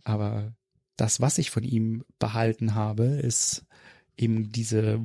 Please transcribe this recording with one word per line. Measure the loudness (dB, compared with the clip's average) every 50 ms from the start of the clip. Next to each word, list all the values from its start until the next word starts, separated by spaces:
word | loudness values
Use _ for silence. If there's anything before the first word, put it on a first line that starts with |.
| _
Aber | -2 0 0 0 0 -2 -4 -4 -6 -10 -14 _ _ _ _ _ _ _
das, | -2 0 0 2 2
was | 2 2 2 0
ich | -2 0
von | -2 -2 -2
ihm | 0 0 0 0 0 -2 -4 -8 -14 _ _
behalten | -4 -2 0 0 2 0 0 0 0 0 0
habe, | 0 0 0 0 2 2
ist | 2 2 0 0 0 0 0 0 -2 -2 -6 -8 _ _ -20 -20 -20 -20 -20 _ _ _
eben | -2 0 2 2 0 0 -2
diese | -4 -4 -2 0 0 2 2 2 0 0